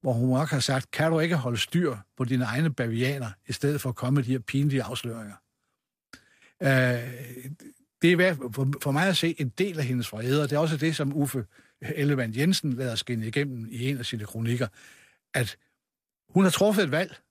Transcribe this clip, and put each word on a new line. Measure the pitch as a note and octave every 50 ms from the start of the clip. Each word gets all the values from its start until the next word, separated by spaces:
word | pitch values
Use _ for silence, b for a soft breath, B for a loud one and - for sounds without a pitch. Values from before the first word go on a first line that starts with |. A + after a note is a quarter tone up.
hvor | - - B2
hun | A#2 A#2+ B2+
nok | B2+ C3 D#3 D#3
har | - C#3
sagt, | B2 - C#3 C3 C3 -
"Kan | - - D3+ E3
du | E3 D#3+
ikke | D#3 E3+ F3
holde | D#3+ A#2+ B2 A#2+ A2
styr | - - - E3+ F3+ D3+ B2 G#2 G2 _ _
på | - B2+
dine | A#2+ C3+ B2 B2+
egne | A2+ A2 B2+ D#3+ E3 C3+
bavianer, | - B2+ A#2 A2+ A2+ B2 C3 C#3+ C#3 B2+ A2 G2+ _ _
i | - A#2+
stedet | - - C#3+ D3 C#3+
for | - C#3+
at | A#2
komme | - - B2 C#3
med | C#3+ C3
de | A2+
her | C3 C3
pinlige | A2+ - - C3+ C#3 D3 C3+ C3 A#2
afsløringer?" | A2 B2 A#2+ - A#2+ A2+ A2+ A2 G#2 G2+ - _ _ _ _ _ _ _ _ _ _ _ _ _ _ B B B B B B B B B B F#3
Øh, | C#3 C3+ C3 B2+ B2+ B2 A#2+ A#2 B2 B2 A#2+ C#3 B2+ B2+ B2+ B2 C3+ D3 - - - - _ _ _ _ _ -
det | E3+
er | F3+
i |
hvert | E3+ F3+ F#3 F3
fald | C3+ B2+ A#2+ G#2+
for, | C3 C3+ C3 C#3 - -
for | C#3+
mig | C3+ C#3+ F3 G3
at | F#3
se | D#3+ - E3 E3 -
en | D3+ B2
del | - - F3+ G3+ F3 D#3
af | C#3+
hendes | A#2+ B2+ B2 A#2+ - -
vrede, | G#2+ A#2 B2 C3+ D3 D3+
og | C#3
det | D3
er | D3
også | D#3+ D#3+ D#3+
det, | D3 D3 D#3+ D#3+
som | - D3+ C3+ C#3+
Uffe | D#3 C#3+ C#3 - C3 A2 b b b b b b b
Ellemann | - A#2 D3 C#3+ C#3+ C#3+ D3 C3 B2 A2+ G#2+
Jensen | A#2+ C#3+ E3+ F#3+ - - D3+ B2+
lader | A#2 C3 B2+ A2+
skinne | A2+ - - B2 A2+ A2
igennem | A2+ A2 C#3+ C#3+ D3 C3 A#2+ A2+ A2+
i | - A#2+ A#2+ C3
en | C#3+ C3
af | B2+
sine | - - A2+ G#2
kronikker, | G2+ - A2 A2+ A2+ A#2+ A#2+ B2 A2 B B B B B B B B B B B _ _
at | C3 B2 F#2+ - _ _ _ _ _ _ _ _ _ _ _ _ _ _ _
hun | - F3+ G3
har | F#3+
truffet | D#3+ - F#3+ G#3 G#3+ F#3+ G3+
et | C#3+
valg | C3 D#3 F#3 - - - _ _